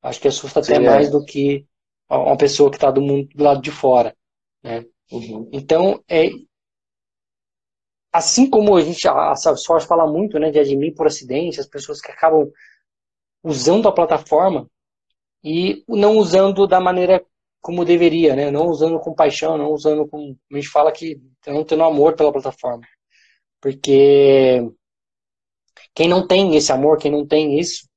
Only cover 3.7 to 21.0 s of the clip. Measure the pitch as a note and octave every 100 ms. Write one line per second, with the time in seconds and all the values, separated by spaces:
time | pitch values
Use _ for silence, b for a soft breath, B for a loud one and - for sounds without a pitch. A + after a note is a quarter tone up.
3.7 | C#3+ C3+ B2+ A2+ - _ _ _ _ B2+
4.7 | A#2 A#2 _ _ B2 A2 G#2+ A2+ C#3 C#3
5.7 | D#3+ F#3+ G#3 _ E3 E3 - _ _ _
6.7 | _ _ _ _ _ _ _ _ _ _
7.7 | _ _ _ _ E3+ E3 A#3+ C4+ A#3 G#3
8.7 | F#3 D#3 E3+ F3+ C#3 D#3 D3 D#3+ C#3+ -
9.7 | E3 - E3+ D#3 D#3 G#3 D#3 D#3 D3+ C#3
10.7 | C#3 D#3 D#3 D#3 D3+ B2+ C3+ E3+ C#3+ C#3
11.7 | C#3+ C#3 D3 - - D#3+ D#3 D3 b b
12.7 | b b _ _ _ _ _ E3 C#3 B2+
13.7 | G3 G#3+ F#3 E3 D3+ - D#3 F#3 D#3 -
14.7 | _ _ _ _ _ _ _ D3+ E3 F#3
15.7 | G3+ - A3 G#3 A3 F#3+ F#3 G3 G3 G3
16.7 | F#3 F3+ F#3 F3+ F#3 - _ _ _ -
17.7 | F3 F3 E3+ E3+ D#3+ D#3+ C3+ C#3+ C#3+ E3+
18.7 | D#3 D#3+ E3 E3 D#3 D3+ C#3+ D#3+ D#3+ D3
19.7 | D3+ D3+ D3+ D3+ D3+ D3 C3 _ C#3+ C#3+
20.7 | D3+ D#3 D#3